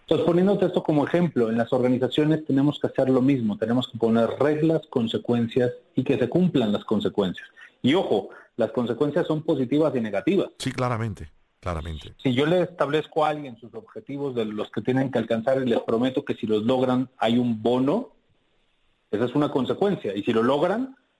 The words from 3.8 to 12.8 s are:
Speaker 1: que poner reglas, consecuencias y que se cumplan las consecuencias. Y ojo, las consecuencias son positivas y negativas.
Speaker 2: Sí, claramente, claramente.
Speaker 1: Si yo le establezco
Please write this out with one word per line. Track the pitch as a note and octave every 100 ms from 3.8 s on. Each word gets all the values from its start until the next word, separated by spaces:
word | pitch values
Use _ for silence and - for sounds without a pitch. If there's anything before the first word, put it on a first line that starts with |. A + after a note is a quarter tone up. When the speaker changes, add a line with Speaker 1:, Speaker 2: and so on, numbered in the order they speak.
| B2
Speaker 1:
que | A2+
poner | A2+ A2+ A2+ -
reglas, | C#3 D3+ D#3+ D#3+ -
consecuencias | B2+ A2+ A2 - A#2+ A2+ B2+ B2 - - -
y |
que | B2+ A#2+
se | A#2+
cumplan | E3+ F3+ C#3 A2
las | G2+
consecuencias. | - G#2 G#2 G2+ F#2+ - - - - _
Y | A#2+
ojo, | G3 - G#2 - - - -
las | A2
consecuencias | - A#2 A2+ D3 D#3+ E3
son | D#3
positivas | - C#3+ A#2+ D3 D#3 B2+
y |
negativas. | A2 G2+ D#3 F#3+ - -
Speaker 2:
Sí, | C3+
claramente, | B2+ B2 A2+ A2+ F#2 - - _ _
claramente. | F2+ D#2+ D#2+ D#2 - -
Speaker 1:
Si | C3+
yo | B2 D3+
le | F3+
establezco | E3+ -